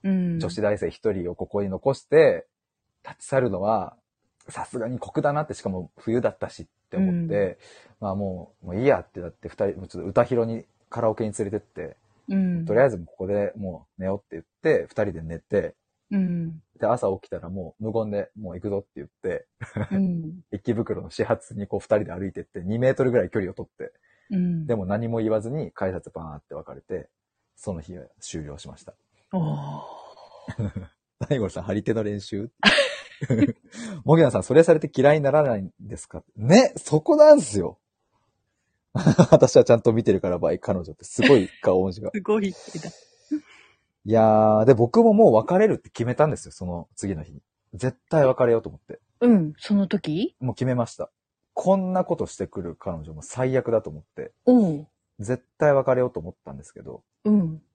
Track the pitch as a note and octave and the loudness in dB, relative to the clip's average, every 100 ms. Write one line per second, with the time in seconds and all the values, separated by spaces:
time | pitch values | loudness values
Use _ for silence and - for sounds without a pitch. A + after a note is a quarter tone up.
0 | G3 F#3+ F3+ E3+ F#2 F2+ G#2 G#2 F2 - | 0 0 -2 -2 -4 -2 -2 -2 -4 -4
1 | A2+ F#2+ F2 F2 F#2 G2+ G2+ F#2 C3+ C3 | -4 -4 -6 -8 -6 -4 -4 -2 -4 -4
2 | _ D3+ C#3+ E2+ - _ _ _ _ _ | _ 4 4 2 -6 _ _ _ _ _
3 | - - - C3+ B2 F#2 G2+ A2 F2 _ | -20 -20 -4 -2 0 -2 -2 -2 -4 _
4 | _ _ _ _ - - - B2 A2+ B2+ | _ _ _ _ -18 -14 -10 -8 -6 -8
5 | - - D3 D3 D3+ - G#2 F#2 F2+ _ | -6 -2 -2 -2 -6 -8 -8 -8 -10 _
6 | - A#2 A2 - F#2 - - _ _ - | -2 0 0 -4 -10 -10 -20 _ _ -2
7 | F#3+ F3 E3 G2+ F#2+ - - - _ _ | 0 0 -2 -2 -2 -4 -20 -20 _ _
8 | G#2 F#2+ G2+ F2+ E2 _ - F#2 C3+ G2+ | -6 -4 -6 -8 -14 _ -8 0 2 2
9 | - F#2+ F2 _ G2 - G2+ - F#2 F2+ | -2 -14 -14 _ -18 -4 -4 -4 -12 -10
10 | F2 A2 A#2+ A#2+ A2+ A2+ - _ _ A#2 | -2 0 0 0 -2 -6 -12 _ _ -4
11 | A2+ G#2+ G#2+ G#2 G2+ G2+ _ - D#2 - | -2 -2 -6 -6 -6 -6 _ -14 -14 -16
12 | _ _ - G3 F#3 F3 E3 B2 C3+ G2+ | _ _ -4 -2 0 -2 0 2 2 0
13 | E2+ - F#2+ G2+ G2+ - G2 E2 _ - | -12 -10 -6 -4 -4 -6 -12 -12 _ -10
14 | F#2 G2+ _ E2 _ _ D#3+ A#2 E2+ - | -8 -8 _ -18 _ _ 0 0 -2 -4
15 | G#2+ E2 D#2+ E2 _ G2+ E2+ _ _ _ | -4 -6 -10 -12 _ -2 -2 _ _ _
16 | _ G3+ F3+ F3 E3 D#3+ _ _ A2 A#2+ | _ -2 -2 -4 -6 -12 _ _ -2 0
17 | G2+ G2 - F2+ E2+ F#2+ D#2+ _ G#2+ A2 | -2 -4 -10 -14 -10 -12 -12 _ -6 -4
18 | G#2+ G2+ - G#2+ G2 F2 G#2 G2+ G2+ - | -4 -6 -8 -12 -14 -10 -6 -8 -8 -18
19 | C#2+ _ F#2 D#2+ - _ - - - G3 | -18 _ -8 -8 -10 _ -12 -8 -4 -2
20 | F#3+ E3+ D#3+ F3+ _ G#2 - A2 A2 F2 | -2 -4 -8 -14 _ -10 -4 -4 -4 -8
21 | D#2+ - A2 A2+ - G2+ G2+ G2+ - G#2+ | -8 -6 -4 -4 -6 -12 -8 -10 -2 -2
22 | F#2+ F2+ G2 F2+ - G2+ F2 A2+ B2+ B2+ | -2 -8 -10 -10 -16 -12 -6 0 0 0
23 | B2+ A#2 F#2 A2+ F2+ - - _ - _ | 0 0 0 -4 -6 -10 -16 _ -18 _
24 | _ _ _ F#3+ F3+ E3 D3+ A2 F#2 G#2 | _ _ _ -2 -2 -2 -4 -4 -2 -4
25 | A#2 A#2 A2 A2 A2 D3 A2 - F#2+ F#2 | -2 -2 0 -2 -2 -8 -8 -6 -6 -6
26 | - E2 D#2+ D2 _ D2 D2 C#2 _ F2+ | -12 -14 -14 -16 _ -16 -14 -20 _ -12
27 | C#2+ _ _ _ _ _ - E2+ D#2 D2+ | -12 _ _ _ _ _ -10 -10 -12 -18
28 | C2+ _ - E2+ D2 C#2+ D2 D2 - _ | -20 _ -14 -12 -12 -16 -18 -20 -20 _
29 | _ _ _ F#3+ D#3 D3 C#3+ D3 - - | _ _ _ -4 -4 -6 -10 -14 -16 -20
30 | - - - - - - G2+ - F2+ _ | -20 -20 -20 -20 -16 -8 -8 -8 -16 _
31 | _ _ B2+ C#3 F#2+ - F#2+ G#2 G#2 A2 | _ _ -4 -2 -2 -6 -6 -4 -2 -4
32 | G#2 G2+ - G2+ A#2 _ - - C5+ - | -4 -8 -8 -10 -10 _ 0 2 -2 -6
33 | - - - A3+ C#4+ - _ A3 A3+ F3+ | -18 -14 -4 0 0 -2 _ -14 -12 -8
34 | A#2+ D#3+ C#3+ A2+ - C#3 E3 D#3 D3+ - | 2 4 4 2 4 4 6 4 2 2
35 | C3+ D#3 C3+ D3 C#3+ G#2+ F#2+ _ G2+ - | 4 4 2 2 2 -2 -6 _ -16 -16
36 | - D#2+ _ - A2+ G3+ B3+ - - D3+ | -14 -16 _ -6 6 8 6 -2 -2 0
37 | - D4+ D4+ D4 E3+ G2+ E2+ - _ _ | 2 8 10 10 6 -4 -4 -8 _ _
38 | _ _ _ _ _ _ _ _ _ - | _ _ _ _ _ _ _ _ _ -2
39 | - - - D#3+ C3 C3+ A#2 A#2 - A2+ | 2 4 8 8 8 6 6 4 4 2
40 | A2+ F#2+ F#2+ F2+ D#2+ F2+ - F#2+ E2 - | 2 2 0 -2 -2 -2 -4 -4 -6 -16
41 | - - B2+ C3 F#2 - - F#2 F#2+ F2+ | -10 0 6 6 4 -2 0 2 0 -6
42 | - G#3 F#3 G#3+ G3 - - D#3+ E3+ - | -8 -8 -2 -2 -2 -8 -14 -14 -14 -18
43 | _ _ _ D4+ _ - _ _ _ _ | _ _ _ -10 _ -20 _ _ _ _
44 | G2+ A2+ A2 G#2+ G#2+ G#2+ A2 A#2 A#2 A3+ | 0 4 4 6 4 4 6 4 4 4
45 | A#3 G#3 G#3 A2 - F3+ G#3+ C#3 - - | 4 6 6 6 2 2 2 0 -6 -6
46 | A#2+ A#2+ D3+ G2+ - - F2+ F2 - - | -4 0 0 0 -12 -12 -10 -10 -12 -10
47 | G2+ E2+ D2+ D2 _ _ _ F#2+ B2+ - | -8 -8 -10 -18 _ _ _ -6 -6 -6
48 | _ D#3+ C3 B2+ B2 A2+ - - _ - | _ 4 4 4 2 2 -2 -18 _ -20
49 | _ _ A#3+ G#3+ D#3 D3+ - G3+ F#3+ G3+ | _ _ 4 6 2 -6 -2 0 0 -2
50 | - D#3 C#4+ _ B2+ A2 B2+ B2 A2+ - | -2 -4 -4 _ -6 -2 -2 -2 -4 -6
51 | - _ _ _ _ - F3+ G3 F#3 F#3 | -14 _ _ _ _ -4 2 2 2 -2
52 | - F3 E2+ - G2 - E2+ D#2 - E2 | -2 -4 -4 -6 -8 -8 -10 -10 -10 -10
53 | D#2 D#2 - - C3 C3 A#2+ A2+ F2 D2+ | -12 -16 -12 -4 -2 0 0 -2 -2 -14
54 | _ - - _ - B3+ F#3+ D3 D3+ _ | _ -16 -16 _ 4 4 4 -2 -10 _
55 | _ - G#2 B2 _ _ D3+ C#3 C3 B2+ | _ -14 -6 -6 _ _ 2 4 2 0
56 | B2+ - E2 - - C#2 - - - B1 | 0 -4 -12 -16 -18 -18 -18 -20 -18 -18
57 | _ _ G#3 G#3 E3 D#3 _ | _ _ 0 2 0 -6 _